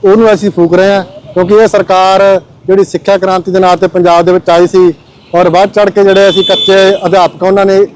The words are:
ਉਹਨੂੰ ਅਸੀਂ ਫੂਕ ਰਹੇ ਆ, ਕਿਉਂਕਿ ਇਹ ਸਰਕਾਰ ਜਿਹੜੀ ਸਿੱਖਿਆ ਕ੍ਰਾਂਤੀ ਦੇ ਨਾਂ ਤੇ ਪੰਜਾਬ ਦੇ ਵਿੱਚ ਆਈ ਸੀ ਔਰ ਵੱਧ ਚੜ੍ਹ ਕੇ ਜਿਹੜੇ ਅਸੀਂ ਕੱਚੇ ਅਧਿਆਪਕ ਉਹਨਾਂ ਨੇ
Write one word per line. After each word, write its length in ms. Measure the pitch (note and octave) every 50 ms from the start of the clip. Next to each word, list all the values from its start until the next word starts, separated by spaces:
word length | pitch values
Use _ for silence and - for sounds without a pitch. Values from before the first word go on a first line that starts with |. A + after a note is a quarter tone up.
| -
ਉਹਨੂੰ 300 | F#3+ G3 A3 A3+ A3 G#3+
ਅਸੀਂ 180 | E3+ G#3 G#3
ਫੂਕ 220 | - - E3+ E3 E3+
ਰਹੇ 180 | F3+ F#3+ G3
ਆ, 140 | G3+ G3 F#3 - - - - - -
ਕਿਉਂਕਿ 200 | F3+ F3+ F3 G#3
ਇਹ 140 | G#3+ A3+ G#3+
ਸਰਕਾਰ 720 | - G3+ F#3 D#3+ F#3+ F#3 F#3 F#3+ F#3+ F#3+ G3 G3 G3 F#3 D3 _ - _ _
ਜਿਹੜੀ 180 | - F#3+ G3 G3
ਸਿੱਖਿਆ 340 | - - E3+ - - G3 F#3+
ਕ੍ਰਾਂਤੀ 340 | F#3 F#3+ F#3 F#3 E3 F#3+
ਦੇ 80 | F3+ F#3+
ਨਾਂ 180 | F#3 F#3 F3+ E3
ਤੇ 100 | F#3+ F3+
ਪੰਜਾਬ 380 | - F#3 F3 F3 E3+ E3+ F3
ਦੇ 60 | F3
ਵਿੱਚ 180 | F3+ F3+ - -
ਆਈ 180 | E3+ E3+ F3+ E3+
ਸੀ 260 | - F#3+ F3+ F3 D3+ - _ _ _ - _ _ -
ਔਰ 140 | E3+ F3+ F3
ਵੱਧ 200 | D#3+ F3+ G3 G3+
ਚੜ੍ਹ 220 | - G#3 G#3 G3+
ਕੇ 120 | F#3+ G#3 G3
ਜਿਹੜੇ 260 | G3 F#3+ F#3+ G3 G3
ਅਸੀਂ 140 | F3 F#3+ F#3+
ਕੱਚੇ 520 | - F#3+ F3+ - F#3+ F#3+ G3 F#3+ F#3+ G3 F#3+ G3
ਅਧਿਆਪਕ 380 | F3 F3 F#3+ F3+ D#3 B2+ D3+ F3
ਉਹਨਾਂ 220 | F#3 G3 G3 G3
ਨੇ 220 | G3 F#3+ G3 G3+ - -